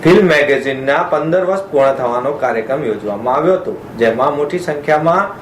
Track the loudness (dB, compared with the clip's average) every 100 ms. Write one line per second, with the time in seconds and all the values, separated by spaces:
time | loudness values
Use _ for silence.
0 | 6 6 6 4 2 0 0 -4 0 0
1 | 0 -2 0 0 0 -2 0 2 2 2
2 | -2 -2 -2 -2 -2 -2 -2 -4 -2 -4
3 | -4 -4 -2 0 2 0 -2 -8 -12 0
4 | 0 2 0 0 -2 -4 -4 -6 0 0
5 | 2 0 0 -6